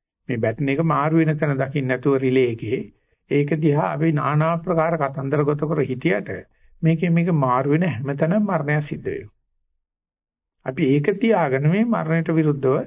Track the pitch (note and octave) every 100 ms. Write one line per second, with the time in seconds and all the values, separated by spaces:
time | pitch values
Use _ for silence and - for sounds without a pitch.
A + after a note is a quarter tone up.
0 | _ _ - A#2+ A2+ A2+ C#3+ C#3 E3 C#3+
1 | D3 D#3+ D#3+ D3+ D3+ C#3 C3+ D3 B2+ C3
2 | D3 C3+ C3 C3 B2 A2+ A2 B2 - -
3 | _ _ - C#3+ C#3+ D#3+ D#3 C#3+ F3+ D3+
4 | E3 D3 C3 D3 D#3+ E3+ E3 E3 D#3+ E3
5 | C#3 C#3 C3+ C#3+ C#3+ D3 D3+ D#3+ B2+ B2+
6 | D#3+ F3+ - F#2 - _ _ - D#3+ D#3+
7 | F3+ E3 E3+ D#3+ C3+ B2+ C#3 D3+ F#3 A2
8 | C3 C#3 D#3+ G#3 G#3 F3 D3 D3+ D3 D3
9 | - D2+ - _ _ _ _ _ _ _
10 | _ _ _ _ _ _ C#3 C3+ D3 C#3+
11 | D3 G3+ A3+ G#3 D#3 C3 D3 F#3 A#3+ G3
12 | D#3+ E3 E3 D#3+ D#3 C#3 D3+ D3